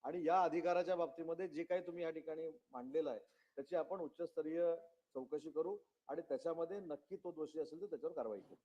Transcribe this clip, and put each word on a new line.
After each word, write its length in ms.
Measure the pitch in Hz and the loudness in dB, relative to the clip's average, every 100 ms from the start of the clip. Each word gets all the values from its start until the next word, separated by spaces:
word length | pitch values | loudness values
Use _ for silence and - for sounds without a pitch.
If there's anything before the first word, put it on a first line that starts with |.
आणि 220 | 127 175 160 | -4 0 4
या 180 | 185 | 6
अधिकाराच्या 520 | 175 165 170 175 175 180 | 6 4 4 4 4 2
बाबतीमध्ये 520 | 160 - 165 165 185 | 2 0 -4 -2 -2
जे 160 | 151 | -2
काही 180 | 170 180 | 2 0
तुम्ही 220 | 180 175 | 0 -2
या 60 | 165 | -2
ठिकाणी 400 | 160 160 156 160 156 _ | -2 -4 -4 -6 -8 _
मांडलेलं 380 | 131 131 151 151 | -8 0 2 2
आहे 100 | 110 - _ _ - | -2 -8 _ _ -10
त्याची 200 | 139 175 | -2 0
आपण 240 | 156 190 | 0 -2
उच्चस्तरीय 760 | 156 - 165 - 156 165 170 165 - _ _ | -4 -4 -4 -2 -2 2 2 2 -6 _ _
चौकशी 360 | 135 131 151 156 | -8 -4 -4 -2
करू 280 | 151 170 208 _ _ - | 0 0 -2 _ _ -6
आणि 140 | 151 | -6
त्याच्यामध्ये 580 | 165 135 165 165 165 202 | -2 0 0 0 0 -2
नक्की 360 | 175 143 _ 190 | -6 -8 _ -6
तो 160 | 180 | -6
दोषी 280 | 156 151 156 | -4 -4 -2
असेल 220 | 143 156 | -4 -6
तर 40 | 202 | -6
त्याच्यावर 300 | 143 156 156 | -4 -2 -2
कारवाई 240 | 113 101 | -2 -2
करू. 160 | 92 87 | -6 -20